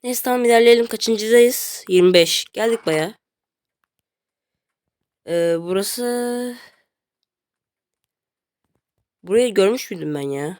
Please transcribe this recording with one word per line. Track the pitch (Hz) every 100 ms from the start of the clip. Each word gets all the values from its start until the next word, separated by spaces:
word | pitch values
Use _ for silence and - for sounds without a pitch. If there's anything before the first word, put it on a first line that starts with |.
Neyse, | 247 247
tamam, | 269 247
ilerleyelim. | 240 233 233 240 233
Kaçıncıdayız? | 220 - 220 214 240 240 254 - - -
Yirmi | 180 180
beş. | 180 165 - -
Geldik | - 226 - -
baya. | 156 165 - _ _ _ _ _ _ _ _ _ _ _ _ _ _ _ _ _ _ _ _ -
Ee, | 170 170 165
burası... | 170 190 202 - 240 240 240 247 247 247 - _ _ _ _ _ _ _ _ _ _ _ _ _ _ _ _ _ _ _ _ _ _ _ _ _
Burayı | 180 214 247
görmüş | 196 190 254 -
müydüm | 185 151
ben | 147
ya? | 139 139 147